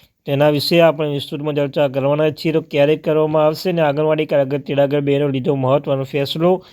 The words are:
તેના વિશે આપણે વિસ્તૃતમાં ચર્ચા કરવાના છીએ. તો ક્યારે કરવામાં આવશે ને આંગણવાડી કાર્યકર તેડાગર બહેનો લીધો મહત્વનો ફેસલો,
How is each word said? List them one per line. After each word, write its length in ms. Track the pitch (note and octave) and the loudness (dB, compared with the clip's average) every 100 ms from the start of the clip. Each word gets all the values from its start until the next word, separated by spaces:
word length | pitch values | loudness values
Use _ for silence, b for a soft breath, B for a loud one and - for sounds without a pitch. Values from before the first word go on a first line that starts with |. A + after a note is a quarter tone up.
| b _ - | b _ -4
તેના 240 | C#3 D3+ | 2 2
વિશે 320 | D3 - E3+ | 2 2 4
આપણે 320 | E3 D3 D3+ | 4 2 -4
વિસ્તૃતમાં 420 | C#3 - D3 D3+ D3 | -4 -6 -8 -4 -2
ચર્ચા 320 | C#3+ D#3 C#3+ | -2 0 -2
કરવાના 420 | C3+ C#3 D3 D#3 | 0 0 0 0
છીએ. 220 | D3+ E3 | -2 -2
તો 100 | D#3 | -2
ક્યારે 340 | D#3+ D3 C#3+ D#3 | -2 0 2 2
કરવામાં 500 | E3 D#3 D#3 D#3 D3+ | 0 0 2 2 2
આવશે 260 | D#3 F#3 | 0 -4
ને 100 | E3+ | 0
આંગણવાડી 440 | D3+ C#3+ D#3 D#3 D#3 | 0 0 0 0 0
કાર્યકર 320 | D3+ C3+ C#3+ | 0 0 -4
તેડાગર 440 | - C#3 C#3 D3 | -2 0 2 0
બહેનો 260 | C#3 C#3 D3 | 0 0 0
લીધો 280 | C3+ C3+ C#3 | -2 -2 -2
મહત્વનો 480 | B2+ C#3+ D3 C3+ | 0 0 0 -4
ફેસલો, 600 | C3 D3 C#3 D#3+ F3 F#3 B | -4 -4 -4 0 0 0 B